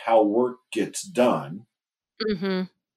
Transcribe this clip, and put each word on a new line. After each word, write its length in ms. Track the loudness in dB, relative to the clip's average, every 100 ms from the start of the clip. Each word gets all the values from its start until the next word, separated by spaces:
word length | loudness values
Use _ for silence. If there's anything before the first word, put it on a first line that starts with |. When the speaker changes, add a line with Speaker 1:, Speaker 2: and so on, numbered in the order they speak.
| 2
Speaker 1:
how 180 | 4
work 360 | 4 2 0 -2 -8
gets 320 | -4 -4 -6
done 640 | -6 0 2 2 -6 -14 -18 _ _ _ _ -6
Speaker 2:
Mm-hmm. 480 | -4 -2 -2 -4 -4 _ _